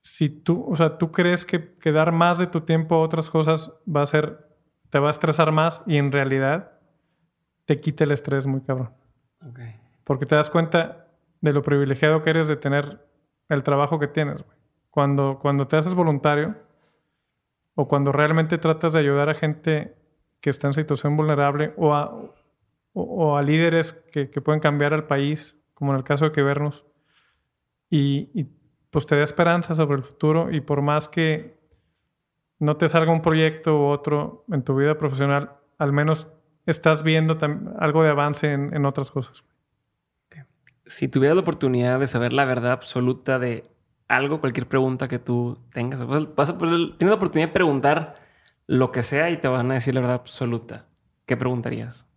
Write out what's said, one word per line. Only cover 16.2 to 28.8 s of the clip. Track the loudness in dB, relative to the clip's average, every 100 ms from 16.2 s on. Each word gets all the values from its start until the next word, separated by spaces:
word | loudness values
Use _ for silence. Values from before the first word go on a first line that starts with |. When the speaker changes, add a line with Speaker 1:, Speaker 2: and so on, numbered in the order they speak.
| 2 0 -2 -8 _ _ _ _ _ _ _ _ _ _ _ -6
Speaker 1:
o | 0
cuando | 0 2
realmente | 2 2 2 0 0
tratas | 0 0 0
de | 2
ayudar | 2 2 0
a | 0
gente | -2 -2 -2 -2 -4 -18 _ _ _ _
que | -4
está | -2 -2
en |
situación | -2 -2 -2 0 0
vulnerable | 0 2 2 0 -4 0
o | 2 2
a, | -2
o, | -10 -16 _ _ _ _ _ _
o | -10 -8 0 0 2
a |
líderes | 2 2 4 2 -2 -8 _
que, | -6 -4
que | -4
pueden | -2 0
cambiar | 2 2 0
al | 0 0
país, | 0 0 -4 -10 _ _
como | _ -2
en | -2
el |
caso | 0 0 0
de |
Quibernus, | 2 0 0 -4 -6 _ _ _ _ _ _ _ _ _ _ _
y, | 0 0 -2 -4
y, | -6 -8 _ _ _